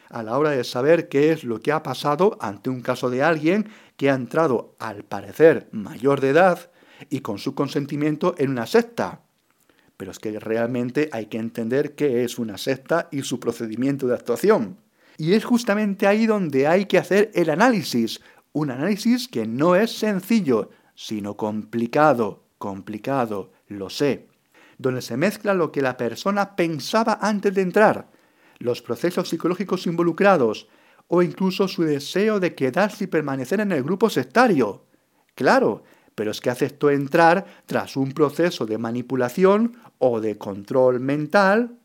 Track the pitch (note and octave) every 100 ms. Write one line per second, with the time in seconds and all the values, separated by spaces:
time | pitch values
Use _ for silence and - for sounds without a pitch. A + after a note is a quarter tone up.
0 | - A#2+ A2 C3 D3+ C3+ A#2+ B2 C#3 E3
1 | D#3 C#3 D3+ D#3 A#2+ A2 D3 D3+ C#3+ B2+
2 | D3 D3 G3 - A2 G2+ C3 B2+ A#2 B2
3 | B2+ B2+ D#3 D#3+ D3+ G#3 G#3 - - -
4 | C#3 C3 A#2 D#3 D#3 A2+ - - A2+ G#2
5 | - G2+ G2 - D#3+ A#2+ - A2 F#2 E2
6 | C3+ C#3 C3+ D3+ F#3 F3 - _ _ -
7 | - C3 A#2 G2+ C#3 C#3+ C3+ D3 C#3+ D3
8 | D3+ D3+ F3 F3 C3+ B2 A#2 A3+ A#3 -
9 | F#2 - _ _ _ _ _ _ _ -
10 | F#2+ - A2 G#2+ G#2+ A2 A#2 B2 B2 C#3
11 | D3+ A2+ G#2 A2+ A2+ A#2+ A2+ C3+ D3 -
12 | D3 A#2+ A#2+ B2 A2 F#2+ C3+ C3+ - D#3+
13 | - C#3 C3 B2 B2 A2+ A2+ A2 C3+ C#3
14 | B2+ A#2 - A#2 F#3+ G#3 G2 F2+ _ _
15 | _ - D#3 G#3+ - A#3+ A3 G#3 G#3 F#3+
16 | G3 G#3+ A3 G#3+ E3 C3 C#3+ F#3 G3 F#3
17 | - G3 G#3 - D#3+ D3+ B3+ G#3+ C3 A#2+
18 | A2+ - - _ _ D3 D3 B2 F3 G#3
19 | A3+ B3 B3 A#2 A2+ A#2+ E3+ F3+ A3+ -
20 | G#3+ F#3+ - A3+ D3 A2 - _ _ -
21 | - A2 G2+ G#2 G#2+ G#2+ G2+ A#2 A#2 D3
22 | D3+ A#2+ G#2 - _ - G#2 G2 F#2+ G#2+
23 | C3 C3+ A2+ G#2 F2 _ - G2+ F#2 -
24 | C#3+ G2 - _ _ _ _ - C3 B2+
25 | - B2 F#3+ G3+ G3+ F#3+ D3 D3 C3 B2
26 | A#2 A2+ G3 G3+ G3 - E3+ D3+ - A3
27 | A3+ G#3 G3+ G#3 G3+ F#3+ F3+ F#3+ G#3+ G#2
28 | - _ _ _ _ - A#2+ A#2+ - A2+
29 | F3 F#3 E3+ E3+ D#3+ F#3 F#3+ F3+ F#3+ E3+
30 | F3 E3 G3+ F3 A2+ G#2 - _ _ _
31 | - E3+ F3 - F#3+ F#3 F#3+ F#3 D#3+ C#3+
32 | C#3 F#3 G#3+ G#3 E3+ - C3 F3+ G3+ -
33 | F#3+ D#3+ C#3+ C3+ B2+ G3 G#3 D#3 C3+ F#3
34 | A3 - - A#3 B3+ D3 G#2 - _ _
35 | _ _ _ - C#3 C4 F3 G2+ - _
36 | _ - G#2+ G#2 B2+ B2 C#3 - D3 C#3
37 | C#3 E3+ E3 F#3 F#3 - - B2 F#2+ C#3
38 | C3+ C3+ C#3 C#3+ E3+ - A2+ A2 A#2 A#2+
39 | A#2+ C3 B2 F#3 F#3 G#3 A#3 - - -
40 | C3 A2+ A2 G#2 G#2+ G2 G2 C3 B2+ B2+
41 | C3+ D3 D3+ G3+ F#3+ G#3+ A#3+ -